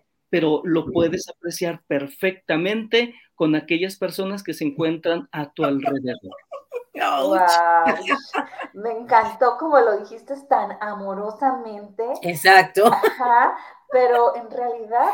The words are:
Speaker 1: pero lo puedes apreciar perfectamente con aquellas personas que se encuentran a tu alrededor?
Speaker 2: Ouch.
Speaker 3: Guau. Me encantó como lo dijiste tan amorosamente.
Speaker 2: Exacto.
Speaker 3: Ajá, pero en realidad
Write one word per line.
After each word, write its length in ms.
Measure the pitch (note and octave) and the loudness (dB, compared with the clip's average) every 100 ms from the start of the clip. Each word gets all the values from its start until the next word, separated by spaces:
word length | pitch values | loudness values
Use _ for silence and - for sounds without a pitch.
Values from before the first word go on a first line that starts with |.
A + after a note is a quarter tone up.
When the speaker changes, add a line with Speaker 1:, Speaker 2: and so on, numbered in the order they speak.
| _ _ _ | _ _ _
Speaker 1:
pero 320 | F3 D#3 F#3 F#3 | 0 2 0 0
lo 200 | E3 D3+ | -2 -2
puedes 340 | E3 E3 F3 - | 0 0 -2 -10
apreciar 520 | - F3 E3+ F3 E3 - | -12 -10 -6 -6 -6 -6
perfectamente 1300 | C#3+ C#3 - F#3+ F#3 - D#3+ F3+ A3 A3 A#3 A#3+ - _ - | -4 -6 -4 -4 -4 -4 -2 -2 -4 -2 0 0 -6 _ -2
con 200 | D#3+ D3+ | 0 0
aquellas 420 | D3+ E3+ F#3+ G3 | 0 -2 -4 -6
personas 460 | F#3 F3+ F#3+ G3+ | -8 -6 -6 -8
que 100 | G3 | -10
se 120 | D#3 D#3 | -6 -6
encuentran 640 | C#3+ E3 E3 E3 E3+ C#3+ | -2 -2 -2 -2 -4 -4
a 180 | D#3+ D3 - | -10 -8 -4
tu 100 | D3 | -2
alrededor? 720 | C#3 C3+ C#3 C3+ - - C#5+ - C#5+ - B4 - - | -2 -2 -4 -4 -8 -12 -20 -18 -20 -14 -14 -12 -6
Speaker 2:
Ouch. 280 | - - F#3+ | -2 0 2
Speaker 3:
Guau. 680 | F#3+ F3+ E3+ E3+ E3+ E3 D#3+ F#3+ - - F#4 - - - F#3+ | 2 4 4 4 4 2 0 -2 -4 -4 -8 -8 -10 -14 -10
Me 160 | A3 | -8
encantó 680 | A3 B3 A#3 A3 - B3 A#3+ | -8 2 2 2 2 0 0
como 200 | D#4+ C#4+ | 2 4
lo 200 | A3+ G3+ | 4 2
dijiste 360 | - A3+ - C#4 - | -4 -16 -12 -10 -2
tan 280 | A#3+ G3+ - | 0 0 -6
amorosamente. 1200 | G#3 G3+ G3 F#3+ G#3 G#3+ C4+ B3 A3+ G#3 G#3 - A#3 D4+ | -10 -8 -8 -8 -8 -4 -4 -4 -8 -14 -14 -8 -6 -6
Speaker 2:
Exacto. 640 | E3+ E3+ F#3+ F#3+ F#3 F#3+ A3 | -6 0 8 8 8 4 4
Speaker 3:
Ajá, 680 | - A4 - B3 A#3+ C4 - - - - | 4 0 0 2 4 4 0 -12 -20 -2
pero 440 | B3+ B3 A#3+ A#3+ B3 | 2 4 4 2 0
en 140 | A3 | -6
realidad 580 | A#3+ A#3+ A#3 G#3+ A#3 E4+ | -8 -6 -6 -4 0 0